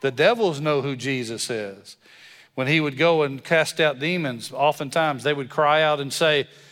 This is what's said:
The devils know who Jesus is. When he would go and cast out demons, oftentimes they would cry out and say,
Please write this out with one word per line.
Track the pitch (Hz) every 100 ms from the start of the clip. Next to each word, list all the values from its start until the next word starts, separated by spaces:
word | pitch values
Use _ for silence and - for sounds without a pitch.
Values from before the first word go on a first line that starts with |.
The | 135
devils | 123 175 233 196 143
know | 151 143
who | 135 127
Jesus | 139 131 113 113 -
is. | 113 101 98 - - _ - - - - -
When | 131
he | 160
would | 151 131
go | 170 160
and | 143 135
cast | - 165 151 -
out | 156 131
demons, | 156 180 147 117 -
oftentimes | 127 143 - 143 165 160 131
they | 143
would | 143 123
cry | - 147 156
out | 156 147
and | 139
say, | - 160 147 120 - -